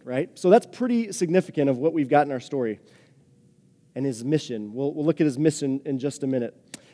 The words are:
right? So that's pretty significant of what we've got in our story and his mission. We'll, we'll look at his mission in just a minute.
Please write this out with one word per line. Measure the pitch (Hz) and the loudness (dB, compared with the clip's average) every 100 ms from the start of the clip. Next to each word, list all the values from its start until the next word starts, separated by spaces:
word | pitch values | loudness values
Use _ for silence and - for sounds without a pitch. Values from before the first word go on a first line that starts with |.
right? | 127 131 - - | -6 -4 -6 0
So | 180 | 6
that's | 233 - | 6 4
pretty | - 247 233 214 | -4 -2 0 -2
significant | 185 170 185 - 151 139 | -4 2 2 2 0 0
of | 123 | 2
what | 160 | 0
we've | 160 131 | 0 2
got | 147 | 4
in | 147 | 2
our | 131 | -2
story | - 139 113 101 _ _ _ _ _ _ _ _ _ _ _ 123 | -6 -4 -4 -6 _ _ _ _ _ _ _ _ _ _ _ -6
and | 139 | -4
his | 113 | -4
mission. | 127 151 - 113 104 | 0 0 0 -8 -8
We'll, | 120 139 | -6 -6
we'll | 156 | -2
look | 151 160 | 0 2
at | |
his | 151 127 | 2 2
mission | 156 147 139 135 | 2 2 -2 -4
in | 147 135 | -4 -4
just | 139 - | -4 -4
a | 135 | -2
minute. | 131 117 - _ - _ | -2 -4 -8 _ -20 _